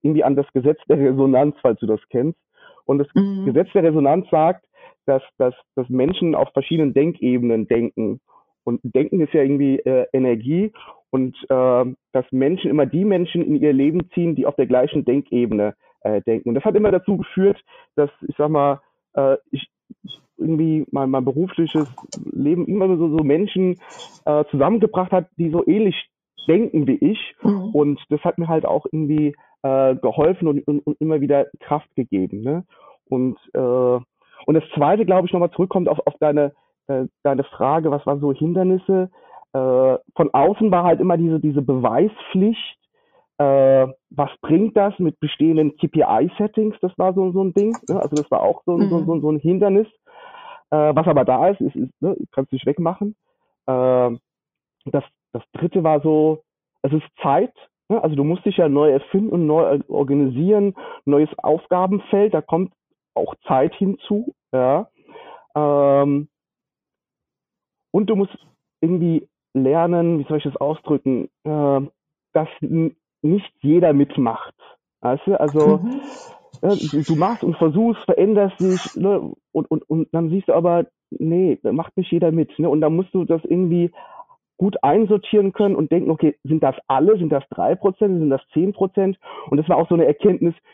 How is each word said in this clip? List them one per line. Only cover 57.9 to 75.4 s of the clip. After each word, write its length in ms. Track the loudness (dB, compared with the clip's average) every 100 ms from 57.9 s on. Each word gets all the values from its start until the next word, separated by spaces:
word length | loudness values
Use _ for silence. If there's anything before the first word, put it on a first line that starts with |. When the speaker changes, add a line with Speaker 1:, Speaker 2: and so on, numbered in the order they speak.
| -2
Speaker 1:
Also 120 | 0 0
du 80 |
musst 220 | 0 -2 -2
dich 120 | 0
ja 120 | 2
neu 200 | 4 4
erfinden 380 | 2 0 -2 0
und 160 | 0 0
neu 340 | 2 2 0 -2
organisieren, 840 | -4 0 0 0 0 0 2 0 -4 -16 -8 0
neues 240 | 2 2 -2
Aufgabenfeld, 960 | -2 -2 0 -2 0 -2 -2 0 2
da 80 | 0
kommt 320 | -2 -2 -2 -8 _ _ _
auch 220 | -6 -6 -8 -2
Zeit 280 | 0 0 -2
hinzu, 580 | -4 -4 -6 -6 -6 -14 _
ja. 360 | -2 0 0 -4 _ _ -20 -20 -20 _ -4
Ähm, 720 | 0 2 4 4 2 0 -4 _ _ _ _ _ _ _ _ _ _ _ _ _ _ _ _
und 180 | -2 0
du 60 | 0
musst 220 | -2 -6 _ _ _ _
irgendwie 480 | -2 0 0 -2 -4 _ _
lernen, 680 | -2 2 2 2 0 0 -2
wie 40 | -2
soll 100 | -4
ich 80 | -4
das 100 | -4
ausdrücken, 720 | -4 -6 -2 -2 0 -2 -4 _
äh, 380 | -6 -2 0 0 -4 -12 _ _ _
dass 140 | -4 -4 -6
n-, 340 | -4 -2 -2 -4 _ _
nicht 320 | -2 -2 -2 _
jeder 320 | 2 4 4
mitmacht, 640 | 4 2 0 -2 -4 -12 -20 -20 _ _ _
weißt 260 | -4 -4 -2
du? 120 |
Also, 420 | 0